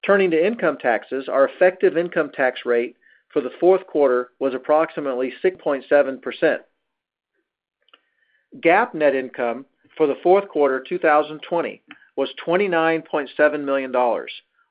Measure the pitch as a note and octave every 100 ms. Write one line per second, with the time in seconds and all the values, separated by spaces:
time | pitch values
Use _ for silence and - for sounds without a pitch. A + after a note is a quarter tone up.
0 | - G3+ F#3+ D#3+ F#3 A#3 E3+ C#3+ C3 A2
1 | - C3 C3+ C3+ C3+ - F3+ F#3 F#3+ D3
2 | F3 F3 D3 - C3 - B2 A#2+ A#2+ -
3 | _ _ _ D3+ B2 - F3 F#3 F#3 D#3
4 | C#3 B2 B2 - C3+ C3 - D3+ D#3+ -
5 | C#3+ B2 C3 - F#3 F#3 D3+ C#3 B2+ D3
6 | C3+ C3 B2+ - D#3+ B2 - _ _ _
7 | _ _ _ _ _ _ _ _ _ _
8 | _ _ _ _ _ - E3 F#3+ A#3 E3
9 | D3 C3+ C3 - A#2+ A#2 C3+ _ _ -
10 | D3+ C3 F3 G3 G3+ D3+ C#3+ C3 C3 F3+
11 | E3 D3+ D3+ D#3 - E3+ B2+ - _ -
12 | _ - C3+ - - F3+ G3+ E3+ E3 E3
13 | D#3+ D#3 C3+ - D3+ D3 C#3 C3+ C3 B2
14 | B2 F#2+ B1 - _ _ _